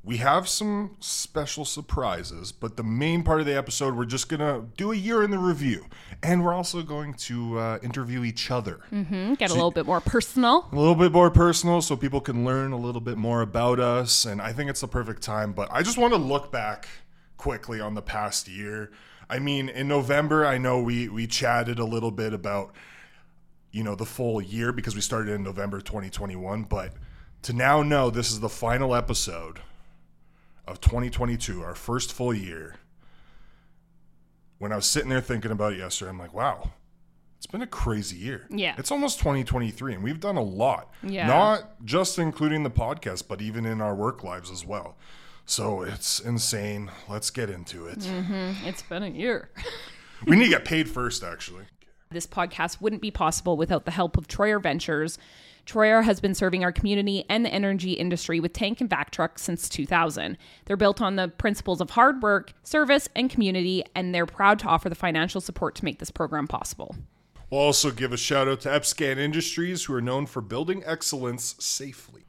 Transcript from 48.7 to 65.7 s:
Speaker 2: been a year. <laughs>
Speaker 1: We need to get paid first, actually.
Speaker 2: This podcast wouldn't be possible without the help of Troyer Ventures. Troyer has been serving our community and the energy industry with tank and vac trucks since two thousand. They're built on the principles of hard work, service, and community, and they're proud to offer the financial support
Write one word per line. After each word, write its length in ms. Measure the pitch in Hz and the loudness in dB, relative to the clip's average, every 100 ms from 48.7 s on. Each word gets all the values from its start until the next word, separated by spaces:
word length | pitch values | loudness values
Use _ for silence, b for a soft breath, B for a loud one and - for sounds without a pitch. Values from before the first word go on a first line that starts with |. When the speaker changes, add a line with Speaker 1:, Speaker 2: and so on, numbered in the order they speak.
| 180 | -10
Speaker 2:
been 220 | - 175 | -10 -8
a 60 | 196 | -8
year. 420 | 143 226 220 - - | -4 -4 -4 -6 -12
<laughs> 720 | 494 - - - - - - | -12 -12 -16 -18 -20 -8 4
Speaker 1:
We 100 | 180 | 6
need 100 | 247 | 8
to 40 | |
get 160 | 165 - | 4 2
paid 240 | 160 127 | 0 0
first, 340 | 127 123 120 | -2 -2 -4
actually. 420 | 87 85 - 90 101 _ _ _ _ | -8 -10 -12 -14 -20 _ _ _ _
Speaker 2:
This 160 | 170 - | -12 -6
podcast 560 | - 175 - 170 - | -4 -4 -2 -4 -2
wouldn't 200 | 208 214 | -4 -2
be 100 | 214 | -6
possible 440 | - 160 - 175 156 | 0 0 0 0 0
without 300 | 165 180 - | 2 0 0
the 60 | |
help 260 | 165 175 - | -2 0 0
of 100 | 151 | -2
Troyer 340 | - 208 208 | 0 2 2
Ventures. 580 | 175 151 170 151 160 - B B B B - | 0 -2 0 0 -2 -6 B B B B -4
Troyer 380 | 220 214 226 | 4 8 8
has 160 | 226 196 | 6 4
been 140 | 196 | 2
serving 300 | 190 190 180 | 2 2 2
our 80 | 180 | 2
community 540 | 175 202 202 202 196 - | 2 2 2 2 -2 0
and 160 | 214 233 | 0 2
the 40 | |
energy 420 | 196 202 196 185 | 2 2 2 0
industry 480 | 180 175 175 - 165 | 0 0 0 0 0
with 140 | 165 | 0
tank 280 | - 202 240 | 0 -2 0
and 80 | 240 | 0
vac 220 | 143 147 | 0 -2
trucks 300 | - 165 - | -2 -2 -2
since 280 | - 170 - | -4 -4 -4
two 160 | - - | -4 2
thousand. 520 | 175 165 - 78 - B B - | 2 2 -2 -6 -8 B B -4
They're 120 | 202 | 4
built 240 | 202 202 | 4 4
on 160 | 202 196 | 0 0
the 100 | 180 | -2
principles 540 | - 220 208 - 175 | 0 -2 0 -2 -2
of 100 | 180 | 0
hard 320 | - 262 269 | 6 6 6
work, 300 | 214 202 - - | 2 2 0 -20
service, 440 | - 302 277 277 - - | -2 2 4 4 2 -2
and 140 | 254 | 0
community, 540 | - 202 185 180 185 - | 2 2 2 0 0 -2
and 220 | 180 180 180 | -4 -2 0
they're 100 | 170 | -2
proud 340 | - 196 208 | 4 6 6
to 80 | 214 | 4
offer 220 | 165 190 | 2 2
the 60 | 165 | -2
financial 440 | 180 160 165 190 | 0 0 0 -2
support 360 | - - 165 | -6 -4 -4